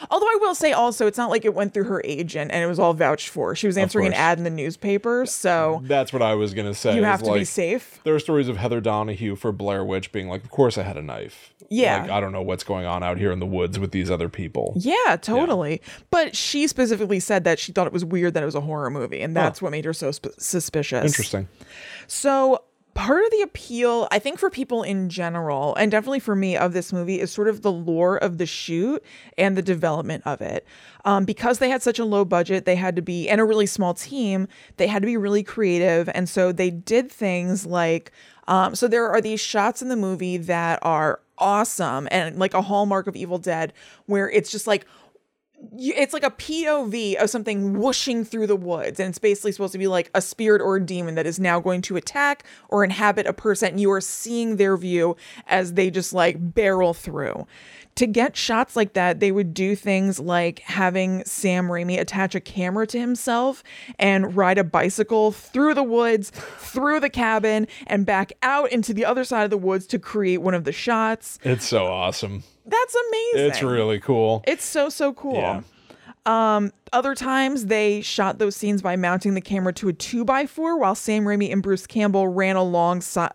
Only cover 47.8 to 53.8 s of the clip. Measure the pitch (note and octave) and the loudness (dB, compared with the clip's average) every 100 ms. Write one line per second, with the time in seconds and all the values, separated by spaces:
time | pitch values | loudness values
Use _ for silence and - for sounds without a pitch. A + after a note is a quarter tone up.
47.8 | B3+ B3 C#4 A#3 G#3+ A3+ G#3+ G3 F3 E3 | 0 0 -2 -2 -4 -2 0 0 -2 -4
48.8 | - - F#3+ E3+ G#3+ G3+ G#3 G3 G3 F#3+ | -4 -4 -6 0 0 2 -2 -4 -4 -2
49.8 | F#3+ F#3 E3+ F#3+ - - A3 G#3+ F#3+ F#3+ | 0 0 0 -2 -2 0 4 4 4 0
50.8 | F3 F3+ E3+ D#3+ D#3+ E3+ F#3 F3 F#3 F3+ | -2 -4 -4 -4 -4 0 0 2 0 -2
51.8 | - F3+ - C#4+ C#4+ C#4+ - - - G3+ | -2 -6 -4 0 0 -2 -8 -20 -2 2
52.8 | F#3+ F#3+ G#3 G3+ - F#3+ A3 F#3+ F#3+ F#3 | 2 4 2 2 0 0 0 0 0 2